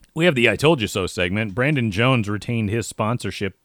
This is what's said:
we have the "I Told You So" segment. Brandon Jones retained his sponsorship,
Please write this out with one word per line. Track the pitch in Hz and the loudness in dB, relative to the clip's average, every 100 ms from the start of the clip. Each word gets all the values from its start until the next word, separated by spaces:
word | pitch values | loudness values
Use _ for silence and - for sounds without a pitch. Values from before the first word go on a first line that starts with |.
| _ - | _ 0
we | 175 | 4
have | 131 | 6
the | 117 | 4
"I | 98 | 4
Told | 147 160 | 2 2
You | 104 | 0
So" | 104 90 | -2 -4
segment. | - 90 101 110 92 | -2 -2 -2 -4 -2
Brandon | 135 147 113 | -2 0 0
Jones | 95 123 127 101 | 2 2 2 0
retained | 104 - 117 104 | -4 -4 -2 -2
his | 113 101 | -2 -4
sponsorship, | - 107 120 101 - 98 - | -4 -2 -2 -6 -6 -6 -8